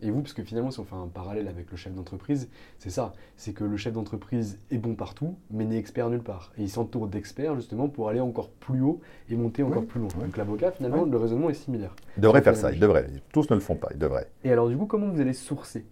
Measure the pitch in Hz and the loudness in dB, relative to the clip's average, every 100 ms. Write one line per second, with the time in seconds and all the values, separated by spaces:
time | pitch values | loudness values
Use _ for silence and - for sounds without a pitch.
0 | 110 123 139 - 98 113 131 131 101 95 | -2 -2 -2 -8 -6 -4 -4 -6 -10 -10
1 | 87 90 92 104 101 85 85 90 95 92 | -10 -10 -8 -6 -6 -8 -12 -12 -10 -10
2 | 87 92 - 143 123 - - - 98 127 | -10 -10 -4 -4 -4 -14 -20 -14 -8 -4
3 | 110 - - - - 101 104 104 120 113 | -4 -8 -20 -14 -12 -4 -4 -2 -4 -4
4 | 104 113 - 120 107 98 - 123 117 110 | -6 -8 -4 -4 -4 -6 -6 -4 -2 -4
5 | - - 160 185 - 107 110 113 104 - | -8 -6 -6 -6 -8 -4 0 -2 -2 -2
6 | 120 120 113 92 - - 101 117 110 123 | -2 -2 -4 -10 -12 -6 -4 -2 -2 -2
7 | 107 101 - - 156 135 117 107 143 139 | -4 -4 -8 -4 -2 -2 -4 -2 -2 -2
8 | 107 120 123 113 107 - - 131 135 170 | -2 0 0 -2 -6 -10 -2 2 2 2
9 | - - - 117 117 117 139 - 226 117 | -6 -20 -6 -2 0 0 2 0 -2 -4
10 | 98 87 - 107 101 107 180 180 127 147 | -4 -4 -6 -4 -4 0 0 0 0 2
11 | 165 117 113 120 165 143 - 120 101 - | 2 2 2 2 0 -2 -4 -6 -6 -10
12 | - - 107 143 - - 67 71 104 78 | -10 4 8 10 8 6 2 6 8 8
13 | 64 69 - 151 147 104 - 78 - 71 | 4 -6 0 2 4 2 2 -2 -2 0
14 | 76 64 - - 131 120 117 135 208 214 | 0 0 -4 -4 2 4 4 2 0 0
15 | 208 165 131 127 - 139 - 113 - | 0 2 0 -2 -6 -8 -8 -12 -12